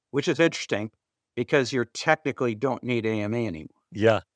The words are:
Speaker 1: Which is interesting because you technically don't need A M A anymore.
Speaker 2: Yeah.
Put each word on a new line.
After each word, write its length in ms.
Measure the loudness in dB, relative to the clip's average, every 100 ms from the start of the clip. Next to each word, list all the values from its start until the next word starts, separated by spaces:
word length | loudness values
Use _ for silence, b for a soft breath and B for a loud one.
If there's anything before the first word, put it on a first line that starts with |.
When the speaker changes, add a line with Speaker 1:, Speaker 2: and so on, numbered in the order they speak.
| _
Speaker 1:
Which 160 | -2 0
is 120 | 2
interesting 520 | 2 2 -4 -4 -4 -12 _ _ _ -6
because 380 | 0 2 2
you 120 | -2 -4
technically 640 | -2 0 0 0 -2 -2 -2
don't 280 | -2 -2
need 220 | -2 -2 0
A 160 | -2
M 120 | -2
A 120 | -2 -4
anymore. 220 | -6 -12 _ _
Speaker 2:
Yeah. 300 | 2 4 4 0